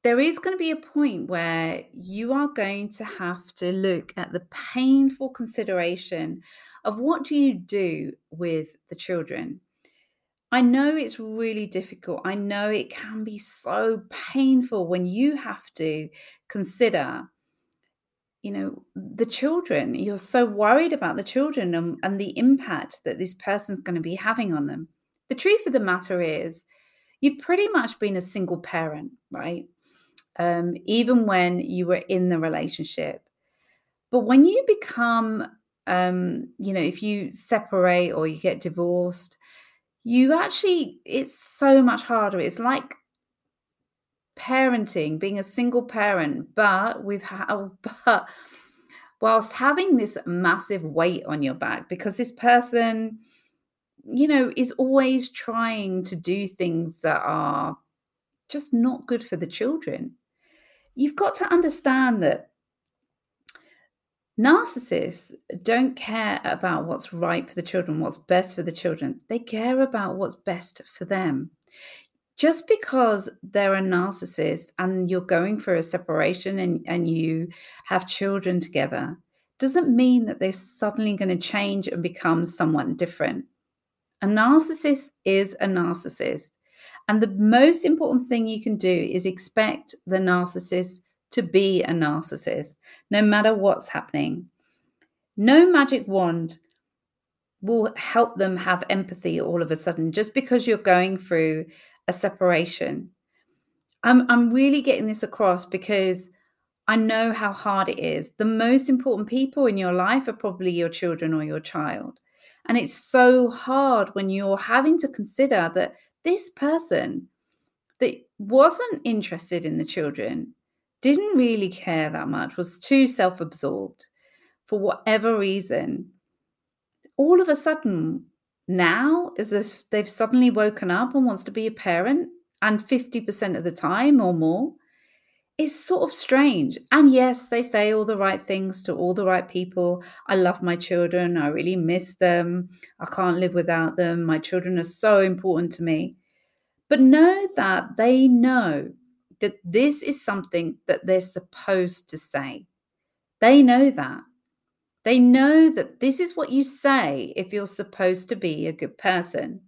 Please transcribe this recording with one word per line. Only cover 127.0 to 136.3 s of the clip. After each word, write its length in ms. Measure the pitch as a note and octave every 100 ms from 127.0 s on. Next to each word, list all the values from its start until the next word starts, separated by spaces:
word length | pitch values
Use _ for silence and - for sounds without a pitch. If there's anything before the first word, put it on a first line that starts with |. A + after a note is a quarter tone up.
| _ -
all 240 | D4 F4+
of 80 | F4+
a 80 | D4
sudden 680 | D#4+ D#4 A#3 F3 D#3+ F3 - _ _ _ -
now 640 | F3+ E3+ G3 C#4 E4+ F4 -
is 140 | G#3+
this, 320 | G#3 G#3+ - _
they've 180 | G#3+ G#3
suddenly 420 | - A3 B3+ B3
woken 420 | G#3+ G#3+ G#3+ F#3
up 240 | F3+ B3 C4+
and 100 | B3
wants 160 | F#3+
to 80 | -
be 160 | A3+ A3
a 60 |
parent, 560 | A3 F#3+ E3+ G3+ D4 - - _ _
and 240 | G#3+ G#3 -
fifty 340 | B3+ B3 A#3
percent 360 | A3+ G3+ G3+ E3+
of 80 |
the 80 | E3+
time 480 | E3+ D#3 G3 C#4 C#4
or 120 | F#3
more, 400 | E3+ D#3+ F3+ C#4+ - _ _ _ _ _ _ _ -
is 260 | D4+ -
sort 180 | - F4+
of 100 | -
strange. 640 | - -